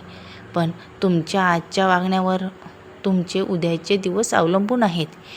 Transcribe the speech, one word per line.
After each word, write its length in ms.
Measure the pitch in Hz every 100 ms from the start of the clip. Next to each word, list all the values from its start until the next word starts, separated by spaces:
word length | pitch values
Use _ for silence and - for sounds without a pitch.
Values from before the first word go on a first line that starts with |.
| - - - - -
पण 160 | 175 165 170 - -
तुमच्या 400 | 196 175 156 196
आजच्या 420 | 185 170 - - 190
वागण्यावर 560 | 180 185 190 185 185 185 190 - - - -
तुमचे 360 | 202 185 170 190
उद्याचे 560 | 190 185 170 165 - 202
दिवस 380 | 190 185 233
अवलंबून 480 | 208 170 190 208 247
आहेत, 240 | 220 170 151 - -